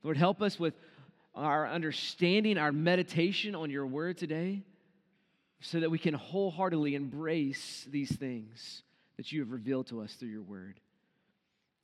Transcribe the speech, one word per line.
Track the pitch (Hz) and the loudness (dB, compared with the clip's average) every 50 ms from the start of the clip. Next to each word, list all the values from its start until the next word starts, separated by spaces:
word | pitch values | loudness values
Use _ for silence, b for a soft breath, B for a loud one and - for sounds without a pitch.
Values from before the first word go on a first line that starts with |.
| _ | _
Lord, | 151 160 139 | 0 4 6
help | 170 180 - - | 6 4 4 4
us | 208 202 - - | 0 0 0 0
with | 170 160 - B B B B B B B B B B B _ | -2 -2 -2 B B B B B B B B B B B _
our | - 139 151 143 151 151 | -4 0 2 2 2 2
understanding, | 120 139 170 165 156 139 - - - - - 180 175 185 214 220 220 208 170 | 0 0 -2 -2 -2 -4 -4 -6 -6 0 2 4 6 6 6 6 4 4 4
our | 151 151 139 | 4 2 2
meditation | 151 156 170 180 180 175 180 - 165 165 190 196 - - 214 202 | 4 4 6 6 4 4 2 2 2 2 4 2 0 -2 -2 -4
on | 165 160 151 | -4 -4 -4
your | 139 143 139 131 | -2 -2 -2 -2
word | 131 147 160 175 180 175 | -2 -2 -2 -2 -2 -4
today, | 180 - 156 160 170 185 196 202 190 - b b b b b b b b b b b b b b b b _ _ | -4 -4 -2 -2 -2 -2 -2 -4 -6 -10 b b b b b b b b b b b b b b b b _ _
so | - - - 165 | -12 -4 -2 0
that | 165 165 | 2 2
we | 165 156 | 2 2
can | - 180 151 | 2 2 0
wholeheartedly | 135 - - 156 190 196 190 160 165 190 185 170 160 151 147 139 | 0 -4 -4 -2 0 0 0 0 0 0 2 2 2 2 2 0
embrace | 143 143 135 120 143 160 160 160 165 147 135 135 - - - - - - - | 0 -2 -4 -4 -4 -2 0 0 2 2 0 -2 -4 -8 -10 -12 -12 -12 -4
these | 139 143 139 127 - | -4 -2 -2 -2 -2
things | - 139 131 123 117 110 110 113 117 - - - - _ b b b b b b | -4 -2 -4 -6 -6 -8 -12 -16 -16 -16 -16 -16 -16 _ b b b b b b
that | b 131 - | b -12 -6
you | - 156 | -4 -4
have | 139 110 | -4 -4
revealed | 123 127 107 120 135 131 127 - | -6 -6 -2 -2 -2 -2 -2 -4
to | 120 117 | -6 -8
us | 107 104 - | -8 -8 -10
through | - 127 117 | -10 -10 -10
your | 107 107 104 | -10 -10 -12
word. | 90 101 95 90 98 95 - _ _ _ _ _ _ _ _ _ _ _ _ _ _ _ _ _ _ _ _ | -12 -12 -12 -12 -14 -16 -20 _ _ _ _ _ _ _ _ _ _ _ _ _ _ _ _ _ _ _ _